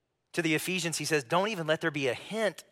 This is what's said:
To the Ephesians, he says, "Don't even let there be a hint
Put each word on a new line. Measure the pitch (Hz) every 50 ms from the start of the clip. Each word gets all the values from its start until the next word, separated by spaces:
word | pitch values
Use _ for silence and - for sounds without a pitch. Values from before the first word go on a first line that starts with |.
| _ _ _ _ _ _
To | - 180
the | 165 160 156
Ephesians, | 151 - 180 185 185 160 170 151 -
he | 147
says, | 151 160 147
"Don't | 123 117 165 180 196 226
even | 220 175 160 156
let | 156 -
there | 165 165
be | 143 147 135 123
a | 110
hint | - - - 196 226 220 190 - - - _